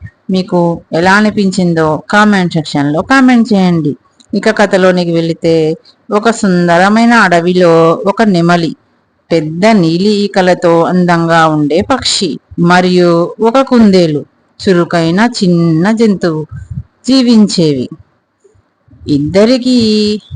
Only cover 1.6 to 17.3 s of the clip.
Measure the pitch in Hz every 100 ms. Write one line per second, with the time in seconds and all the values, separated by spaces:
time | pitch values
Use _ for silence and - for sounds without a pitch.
1.6 | 175 165 156 156 - 208 208 202 175 160
2.6 | 151 147 143 151 - 269 254 247 226 202
3.6 | 185 170 147 127 _ _ _ 202 - -
4.6 | 202 190 185 180 170 165 165 160 165 165
5.6 | 156 160 _ _ - 208 226 220 202 180
6.6 | 175 170 190 220 233 233 196 170 175 185
7.6 | 175 165 165 160 185 202 220 175 170 175
8.6 | 165 - _ _ _ _ - 165 156 165
9.6 | 214 214 160 170 202 208 202 196 180 175
10.6 | 175 170 165 180 175 170 165 165 160 156
11.6 | 147 156 - 262 - - 185 - - -
12.6 | 170 180 185 180 175 170 175 - 226 254
13.6 | 269 247 214 190 170 143 - _ _ -
14.6 | - 175 170 170 165 180 240 240 190 175
15.6 | 170 160 185 220 226 180 175 156 151 -
16.6 | - - - _ - 269 240